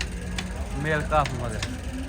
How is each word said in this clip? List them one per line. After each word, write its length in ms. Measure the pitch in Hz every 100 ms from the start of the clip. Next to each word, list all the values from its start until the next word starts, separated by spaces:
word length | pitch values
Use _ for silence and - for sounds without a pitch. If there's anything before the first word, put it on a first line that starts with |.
| - - - - - - - 135
ਮਿਲਕ 280 | 151 151 147
ਆਫ 140 | 151 135
ਮਗਰ, 260 | 131 117 117 - 127 - -